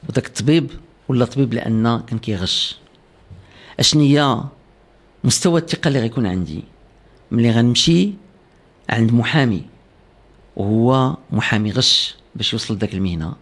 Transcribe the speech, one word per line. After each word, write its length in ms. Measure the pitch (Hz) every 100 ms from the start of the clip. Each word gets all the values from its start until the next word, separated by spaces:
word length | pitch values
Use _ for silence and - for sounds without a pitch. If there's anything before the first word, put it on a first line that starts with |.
| -
وداك 180 | - -
الطبيب 440 | - 123 160 139 - - _ -
ولا 160 | 127
طبيب 300 | 120 135 131
لان 460 | 113 - 110 113 117 113
كان 120 | 113
كيغش؟ 580 | - 101 90 - - - _ _ _ _ _ - - - - -
اشنو 220 | - 151
هي 380 | 147 143 143 117 135 - _ _ _ _ _ _
مستوى 360 | 131 - 180 170
الثقه 280 | 165 - 165
اللي 120 | 135
غيكون 260 | 113 120 107
عندي 380 | 92 82 78 - _ _ _ _ _ _
ملي 200 | 110 120
غنمشي 640 | 117 120 120 - 170 196 202 - _ _ _ _ _ -
عند 220 | 113 113
محامي 500 | 117 113 160 131 95 - - _ _ _ _ _ _ _ -
وهو 600 | 98 110 117 131 131 - -
محامي 380 | 107 - 110 107
غش 420 | 104 - - - - _
باش 180 | - 110
يوصل 220 | 113 -
لذاك 200 | 107 104
المهنه؟ 380 | 95 95 85 80 -